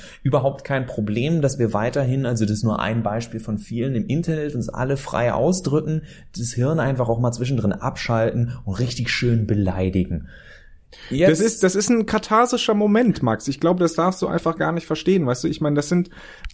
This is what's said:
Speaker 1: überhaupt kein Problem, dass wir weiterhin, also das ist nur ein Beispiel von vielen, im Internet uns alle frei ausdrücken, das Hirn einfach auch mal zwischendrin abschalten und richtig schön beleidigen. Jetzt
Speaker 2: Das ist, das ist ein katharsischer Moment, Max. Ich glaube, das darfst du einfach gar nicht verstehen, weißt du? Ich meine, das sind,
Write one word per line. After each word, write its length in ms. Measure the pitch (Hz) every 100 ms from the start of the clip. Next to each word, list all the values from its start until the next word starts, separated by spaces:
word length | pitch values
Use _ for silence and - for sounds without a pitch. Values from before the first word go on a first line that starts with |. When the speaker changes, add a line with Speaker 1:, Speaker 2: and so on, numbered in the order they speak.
| - -
Speaker 1:
überhaupt 420 | 131 139 131 139
kein 220 | - 139 123
Problem, 560 | - 104 107 139 170
dass 160 | 139 -
wir 160 | 113
weiterhin, 500 | 104 117 143 127 131
also 220 | 127 113 104
das 120 | 107
ist 60 |
nur 160 | 117 -
ein 220 | 80 117
Beispiel 380 | 107 110 117 113
von 180 | 110 104
vielen, 360 | - 117 131
im 120 | 123 104
Internet 480 | 143 170 156 147
uns 160 | 120 -
alle 260 | - 131 139
frei 380 | - - 120
ausdrücken, 680 | 73 139 185 - 147 156 156 - - -
das 180 | - 120
Hirn 280 | 120 127 160
einfach 300 | 131 127 117
auch 100 | 117
mal 120 | 120
zwischendrin 400 | 113 123 127 104
abschalten 800 | - 127 - - 117 113 123 120 -
und 140 | - 92
richtig 240 | 123 120 117
schön 380 | - 120 117 104
beleidigen. 840 | 104 92 90 92 92 87 80 - - - - - - - - -
Jetzt 200 | 131 175
Speaker 2:
Das 100 | 160
ist, 220 | 220 220
das 120 | 185
ist 140 | 190 208
ein 160 | 233 220
katharsischer 680 | 220 - 220 247 240 -
Moment, 480 | 208 208 220 247 -
Max. 260 | 123 110 -
Ich 120 | -
glaube, 200 | 165 180
das 140 | 170
darfst 280 | 160 175 185
du 60 | 180
einfach 280 | 165 - -
gar 160 | 156
nicht 140 | 170 -
verstehen, 400 | 156 - 190 135
weißt 160 | 123
du? 60 | 170
Ich 120 | 156
meine, 140 | 151
das 140 | 147 143
sind, 220 | 180 175 - - - -